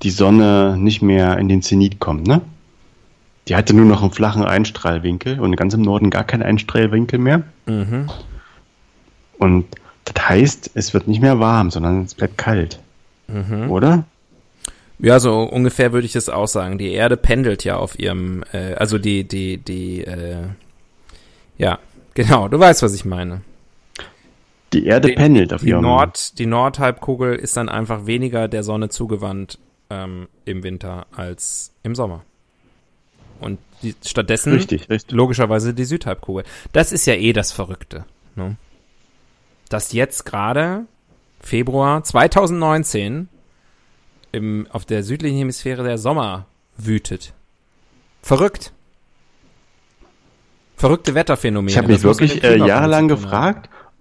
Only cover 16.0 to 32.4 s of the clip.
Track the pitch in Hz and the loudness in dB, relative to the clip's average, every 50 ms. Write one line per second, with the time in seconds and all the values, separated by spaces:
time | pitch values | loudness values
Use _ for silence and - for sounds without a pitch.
16 | 120 117 - 120 - - 62 90 104 107 - 107 92 92 98 98 101 92 92 98 | -2 -2 -4 -6 -6 -4 -4 -4 -4 -2 -4 -4 -4 -4 -6 -6 -6 -4 -2 0
17 | 113 120 123 120 - - 117 127 131 117 101 - - 95 90 87 - - - - | 0 2 2 2 2 2 2 2 2 0 -2 -2 -4 -6 -4 -4 -6 -8 -8 -6
18 | - 95 92 92 90 92 92 90 - - - 95 92 92 90 - 107 104 107 104 | -6 -6 -4 -4 -6 -6 -8 -8 -10 -8 -8 -8 -6 -6 -4 -4 -2 -2 -2 -2
19 | 98 107 101 98 95 98 - 98 95 95 92 - - - 92 92 92 90 90 90 | 0 -2 -2 -2 -4 -6 -6 -6 -6 -6 -8 -8 -10 -10 -8 -8 -8 -8 -8 -8
20 | - - 90 87 85 87 87 87 87 92 98 - _ - _ _ - _ _ _ | -10 -10 -10 -10 -10 -10 -10 -10 -10 -12 -12 -14 _ -20 _ _ -20 _ _ _
21 | _ - - - _ _ _ _ _ _ _ - - 95 85 - - - _ - | _ -20 -20 -20 _ _ _ _ _ _ _ -4 -2 -2 -2 -4 -10 -18 _ -20
22 | _ _ _ - 120 110 135 120 98 98 131 151 185 180 160 - 123 107 98 - | _ _ _ -2 2 4 4 2 2 0 4 6 6 6 6 6 2 0 -2 -4
23 | - 95 90 90 90 87 87 92 101 - - - _ _ _ _ _ _ _ - | -6 -6 -6 -6 -6 -8 -10 -12 -14 -18 -20 -20 _ _ _ _ _ _ _ -20
24 | - - _ _ _ _ _ _ _ _ _ _ _ _ - - - 92 110 123 | -20 -20 _ _ _ _ _ _ _ _ _ _ _ _ -2 0 2 4 4 4
25 | 135 127 127 127 147 151 147 110 90 - 90 87 - - 90 - 117 120 123 127 | 4 4 4 4 6 6 6 6 4 2 0 -2 0 0 2 2 2 2 4 2
26 | 143 - - - - - - - 123 113 113 117 127 139 131 - 139 127 123 - | 2 0 -2 -8 -12 -10 -8 -6 -4 -2 0 0 0 -2 -2 -2 -2 -2 -2 -4
27 | - - 131 123 127 123 120 - - - - 120 120 - - 107 113 110 117 107 | -6 -6 -4 -2 -2 -2 -2 -4 -6 -6 -6 -4 -4 -4 -6 -6 -6 -6 -8 -8
28 | 101 107 117 120 131 127 120 113 113 110 113 107 104 104 107 110 107 104 - - | -4 -4 -4 -2 -2 -4 -4 -4 -4 -4 -4 -6 -6 -4 -4 -4 -6 -6 -6 -8
29 | 120 107 110 98 104 98 95 98 98 - - - _ _ _ _ _ - 104 95 | -6 -6 -6 -6 -6 -8 -10 -10 -12 -14 -16 -20 _ _ _ _ _ -14 -14 -12
30 | 95 92 92 90 90 - _ _ _ - 95 92 90 92 92 90 - 92 90 90 | -12 -12 -14 -14 -16 -18 _ _ _ -12 -10 -10 -10 -10 -12 -12 -12 -14 -14 -14
31 | 87 - - - 95 87 90 - - - - - - - _ _ - 113 120 123 | -16 -16 -16 -14 -12 -12 -12 -12 -12 -12 -10 -12 -14 -16 _ _ -10 -8 -6 -6
32 | 123 98 85 82 87 _ _ _ | -6 -8 -8 -12 -16 _ _ _